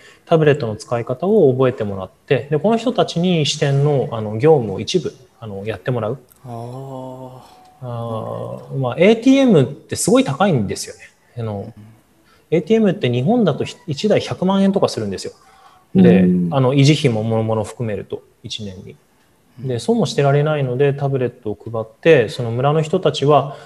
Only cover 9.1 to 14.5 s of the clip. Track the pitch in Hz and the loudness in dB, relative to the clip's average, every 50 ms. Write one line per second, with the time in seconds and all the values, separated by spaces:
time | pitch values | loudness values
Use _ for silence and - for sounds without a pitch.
9.1 | 233 226 226 262 262 277 269 247 202 151 127 - - - - - 117 - - 170 | 2 2 2 2 2 4 4 4 4 4 2 2 -2 -12 -12 -10 -8 -4 -2 2
10.1 | 220 269 247 151 139 - 190 208 160 120 101 90 - - - - - - - - | 2 2 2 0 0 0 0 0 0 0 -2 -4 -6 -10 -10 -14 -16 -20 -20 -20
11.1 | _ _ _ _ - 117 113 110 104 98 98 110 - - 107 - - _ _ _ | _ _ _ _ -12 -10 -8 -8 -8 -8 -10 -12 -16 -20 -20 -20 -20 _ _ _
12.1 | _ _ _ _ _ _ _ - 156 165 160 - 220 226 220 196 156 - - 123 | _ _ _ _ _ _ _ -2 -2 -2 2 2 2 4 4 2 0 0 0 -2
13.1 | 120 123 127 170 233 254 220 165 139 - 117 - - - - - 139 - - 214 | 0 0 0 2 2 2 2 2 0 -2 -4 -8 -8 -16 -10 -10 -8 -2 0 2
14.1 | 185 127 - - - - 180 185 | 2 2 0 -2 -6 -2 0 0